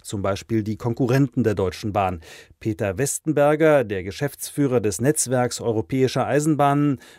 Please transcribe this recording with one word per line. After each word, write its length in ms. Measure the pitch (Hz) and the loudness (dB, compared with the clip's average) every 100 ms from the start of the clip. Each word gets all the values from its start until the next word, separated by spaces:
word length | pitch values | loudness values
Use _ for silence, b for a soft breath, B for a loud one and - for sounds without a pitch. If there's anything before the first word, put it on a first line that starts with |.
zum 200 | - 104 | -10 -4
Beispiel 420 | 98 98 - 110 107 | -2 -4 -2 -2 -2
die 120 | 107 | -4
Konkurrenten 680 | 120 113 131 131 139 - 110 | -4 -2 2 2 2 2 0
der 100 | 101 | 2
Deutschen 380 | 95 - 107 | -2 -2 -4
Bahn. 280 | 98 95 92 B B B - | 0 0 -2 B B B -10
Peter 400 | 113 104 104 92 | -6 -2 -4 -2
Westenberger, 840 | 139 - - 147 147 151 156 147 113 | -4 -4 -2 2 2 4 4 4 2
der 180 | 101 | -4
Geschäftsführer 760 | 92 90 143 - - - 143 123 | -6 -6 -6 -6 -10 -2 0 2
des 200 | 104 95 | 0 0
Netzwerks 600 | 123 156 - 127 123 - | 0 0 0 0 0 -2
Europäischer 680 | 110 110 104 135 127 135 107 | -2 -2 -2 0 0 0 0
Eisenbahnen, 720 | 135 151 143 143 143 147 131 B | 0 0 2 2 4 2 0 B